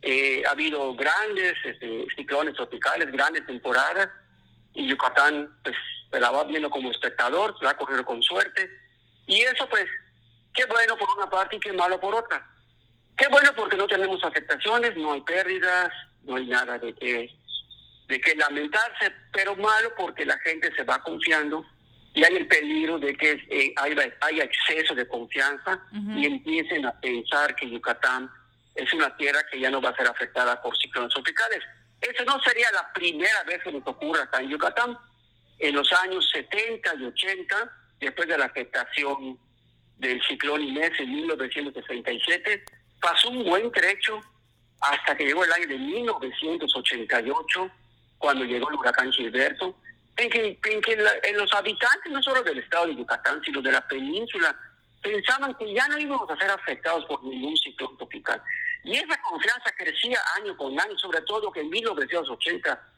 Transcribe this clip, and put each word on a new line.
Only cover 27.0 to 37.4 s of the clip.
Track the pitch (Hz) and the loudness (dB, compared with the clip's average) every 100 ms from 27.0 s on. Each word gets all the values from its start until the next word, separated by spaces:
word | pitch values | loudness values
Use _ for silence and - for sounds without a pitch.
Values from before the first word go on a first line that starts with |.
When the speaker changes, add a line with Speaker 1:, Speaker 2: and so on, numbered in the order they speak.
Speaker 1:
pensar | 127 120 113 147 147 | -4 -4 0 0 2
que | - 131 | 0 -6
Yucatán | 117 131 117 131 127 131 - _ _ _ - | -6 -4 0 0 0 -6 -16 _ _ _ -8
es | 135 | -2
una | 165 147 - | 0 0 0
tierra | 143 143 151 | 0 0 0
que | 135 | -2
ya | 131 | 0
no | 135 | 0
va | 127 | -2
a | 127 | 2
ser | 123 | 0
afectada | 120 120 127 123 123 | 0 -6 0 2 2
por | 120 117 | -2 -2
ciclones | - 127 120 | -2 -2 -2
tropicales. | 139 127 - 226 208 - - _ _ | -2 -2 0 0 0 -6 -18 _ _
Eso | - 254 | -6 -2
no | 269 277 | 0 2
sería | 254 233 233 | 4 4 4
la | 196 170 | 2 -2
primera | 196 175 156 185 214 | -2 -2 0 2 2
vez | - 175 | 0 -4
que | - | -4
nos | 147 135 | -6 -6
ocurra | - 302 - | -6 -2 -2
acá | 135 131 | 0 -2
en | 135 | -2
Yucatán. | 147 - - 247 240 - _ _ _ _ _ | -2 0 2 0 -2 -14 _ _ _ _ _
En | 151 143 | 0 2
los | 139 | 4
años | 180 185 185 - | 4 4 0 0
setenta | 156 139 202 226 220 185 151 | 0 -2 -2 -2 -2 -4 -4
y | |
ochenta, | 127 - 185 190 | -6 -4 -2 -2